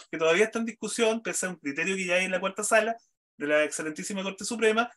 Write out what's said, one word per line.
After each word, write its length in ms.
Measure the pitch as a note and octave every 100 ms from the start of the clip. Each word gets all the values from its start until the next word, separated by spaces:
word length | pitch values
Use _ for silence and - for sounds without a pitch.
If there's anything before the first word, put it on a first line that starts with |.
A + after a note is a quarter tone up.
| -
que 80 | D#3+
todavía 260 | D#3+ F3
está 140 | A3 A3+
en 80 | A#3
discusión, 560 | - G#3+ - A3 A3+
pese 240 | F#3+ F3 F#3
a 20 |
un 80 | F3
criterio 400 | C#3+ C#3 F3+ F#3+
que 80 |
ya 120 | F3+ F3+
hay 100 | F#3
en 60 |
la 80 | F#3
cuarta 220 | F#3+ G3
sala 320 | G#3 A3 A3 A3+ _ _ _ -
de 120 | C#3+
la 160 | D3+
excelentísima 580 | D3+ - D#3 D3+ F#3 G3+
Corte 220 | F#3+ F#3+
Suprema, 440 | G#3 A3+ A3 A3 A#3+